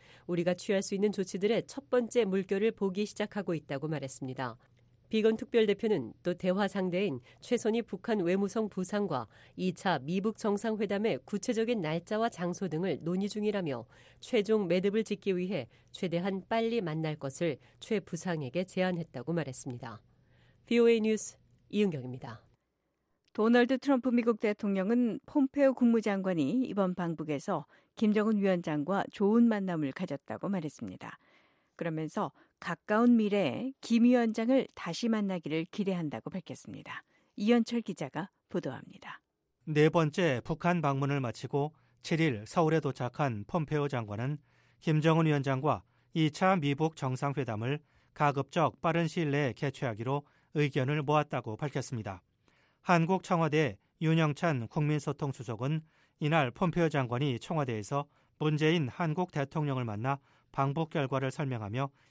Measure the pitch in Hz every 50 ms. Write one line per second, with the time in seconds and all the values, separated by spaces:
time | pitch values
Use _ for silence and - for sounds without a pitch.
0 | - - - - - - 175 170 175 180 180 180 - - 202 190 196 - 202 190
1 | 202 208 196 - 185 185 - 185 185 214 233 185 - - - 277 - - - 247
2 | 240 226 - 240 220 190 185 196 180 190 196 196 208 226 220 - 202 196 180 202
3 | 214 - - - 214 208 - 208 180 190 170 151 - - 147 135 151 156 160 143
4 | 135 131 - - 139 131 131 - 131 120 113 - _ _ _ _ _ _ _ _
5 | _ - - 220 208 220 226 220 240 - - 233 220 208 202 196 - 220 214 156
6 | 117 107 - _ - 175 180 180 - 185 185 196 208 190 - 202 185 185 175 180
7 | 208 190 135 120 - - - - - - 247 226 - 226 214 240 220 - - -
8 | - - 226 208 170 170 185 196 202 190 - 226 220 196 - 190 185 - 208 208
9 | 208 190 156 127 113 - _ - - - - - 180 185 - - - 196 170 135
10 | 127 143 180 196 185 220 214 - - 214 202 202 - 226 220 202 214 190 202 196
11 | 214 226 160 123 - - - 196 - - 233 220 226 220 247 220 165 151 156 170
12 | 170 - 214 214 226 233 - - 180 175 175 - 202 180 151 156 185 190 143 -
13 | 143 160 180 190 202 208 202 214 208 208 208 202 180 151 131 117 110 - - -
14 | - - - - - - - 226 202 208 220 214 202 170 180 185 180 202 196 226
15 | 214 - 214 - - 202 190 180 180 180 208 156 117 - _ _ _ _ - -
16 | 208 180 160 170 175 196 190 190 - - 220 226 226 226 233 233 185 160 151 160
17 | 160 156 151 151 143 135 - - 175 165 131 - - - _ - - - 226 196
18 | - - - 165 - 185 170 156 143 123 - 175 185 - - 190 185 185 180 165
19 | 160 - - 127 120 - 170 170 147 131 123 - - 139 123 120 127 120 110 113
20 | _ _ _ _ _ _ _ _ _ _ _ _ _ - 233 233 233 233 233 226
21 | 214 220 220 208 - - - _ _ _ _ _ _ - - 202 208 196 160 139
22 | 120 127 127 127 - 131 113 - _ _ _ _ _ _ _ _ _ _ _ _
23 | _ _ _ _ _ _ - - 214 226 240 247 240 240 269 254 - 277 277 254
24 | - 262 233 240 233 233 226 - - 214 208 - - 202 196 190 185 196 240 247
25 | 247 226 190 - _ - - 294 269 269 - 285 277 269 247 - 247 233 233 226
26 | 208 220 202 196 190 190 185 165 139 131 190 254 262 - 185 208 196 185 180 -
27 | 175 170 165 147 156 143 151 135 - - 190 156 156 _ _ _ _ _ _ -
28 | 226 214 208 214 208 226 220 202 196 196 185 175 170 170 151 151 143 160 196 196
29 | - - - - 202 196 220 240 240 233 214 202 196 185 175 160 147 135 127 -
30 | 180 - 139 139 _ - 110 101 - 175 202 185 156 147 - - 120 95 92 -
31 | - - - - _ _ _ _ _ _ _ _ _ _ _ - - 170 160 156
32 | 160 151 - 220 190 139 _ _ _ _ _ - - - 170 - _ - 214 214
33 | 240 247 240 226 214 202 202 202 185 135 120 - 220 269 269 _ - - 233 233
34 | 233 240 254 240 233 226 220 - 226 233 262 262 - - - - - 175 165 -
35 | - 233 226 214 208 196 185 175 - 147 151 160 165 - - - 196 196 185 175
36 | 165 147 135 113 - - - 190 - - 131 - - - - 156 151 - - -
37 | - _ _ _ _ _ - - 202 220 240 240 226 - 240 240 214 - 175 -
38 | 160 127 - 147 190 - _ _ _ _ - 180 - - - - - - - -
39 | - - - - _ _ _ _ _ _ _ _ - 160 156 147 151 160 160 175
40 | 160 151 - - 180 160 127 117 - - 165 - - 175 180 175 151 143 139 135
41 | 143 139 143 139 131 117 110 - - 120 - 143 139 156 - _ _ _ _ _
42 | - - 175 156 165 156 120 101 110 - - 190 165 156 160 160 143 139 123 -
43 | 127 120 - - 151 135 113 104 101 - - 175 151 - 151 147 143 143 139 123
44 | 113 101 101 101 120 135 151 143 _ _ _ _ _ _ _ _ - 165 156 156
45 | 147 165 160 165 165 156 147 143 131 139 135 131 135 156 120 92 - _ _ _
46 | _ _ - 165 156 151 147 - 190 185 196 185 143 143 139 139 156 160 160 -
47 | 151 131 131 - 147 143 135 151 127 117 110 107 113 127 143 151 _ _ _ _
48 | _ _ _ - 151 143 131 139 131 - - 175 156 127 - - - 170 160 170
49 | 170 156 - 180 165 147 139 147 147 127 107 - - 139 - - 143 127 110 101
50 | 117 127 139 143 - _ _ _ _ _ - 156 147 143 - 147 131 131 147 156
51 | 143 135 151 151 147 - - 127 - 117 107 - 156 143 - 143 120 - 131 113
52 | 101 104 92 90 _ _ _ _ _ _ _ _ _ _ _ _ - - 180 170
53 | 165 160 190 180 - - 190 165 165 151 147 156 156 123 95 - _ _ _ -
54 | 170 156 160 165 160 147 143 - - 170 151 123 113 107 - 160 151 147 151 147
55 | - 160 139 - 156 139 131 - 127 - 117 104 123 139 156 156 156 _ _ _
56 | _ _ _ - 156 147 160 165 139 120 - - 190 170 - 180 170 160 - 143
57 | 131 113 120 123 147 147 123 113 - - 180 156 143 127 113 107 101 - 143 143
58 | 143 _ _ _ _ _ _ - 151 156 151 143 156 156 170 175 143 120 - -
59 | 180 160 151 175 180 - - 156 139 139 - 160 151 143 135 127 123 113 104 104
60 | 117 131 139 135 _ _ _ _ _ _ - - 135 139 143 160 160 156 - 165
61 | 139 123 135 131 135 131 - - 156 135 127 113 107 98 107 127 139 135 _ _
62 | _ _